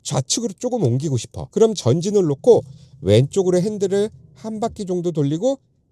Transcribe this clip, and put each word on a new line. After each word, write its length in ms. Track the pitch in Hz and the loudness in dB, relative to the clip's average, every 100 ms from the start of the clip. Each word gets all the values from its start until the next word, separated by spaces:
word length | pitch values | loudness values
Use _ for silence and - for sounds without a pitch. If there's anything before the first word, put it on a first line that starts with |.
좌측으로 500 | - - - - 226 | -6 -4 -2 -4 -4
조금 280 | 185 247 240 | -6 -4 0
옮기고 340 | 139 127 156 127 | 0 0 -2 -4
싶어. 320 | - - 73 | -6 -12 -8
그럼 220 | - 226 | 2 2
전진을 500 | 208 117 156 180 202 | 2 0 0 2 2
놓고 380 | 170 139 - 214 - - - - | 2 0 4 4 2 -12 -20 -8
왼쪽으로 600 | 87 110 139 196 180 180 | 2 4 4 0 2 2
핸들을 500 | 196 214 190 196 208 - - | 0 -2 -2 -2 -2 -6 -20
한 260 | - 220 220 | -16 -12 -6
바퀴 240 | 226 - | -6 -6
정도 280 | 190 180 175 | -6 -4 -4
돌리고 480 | 160 139 160 240 269 _ _ _ | -2 -2 0 -2 -2 _ _ _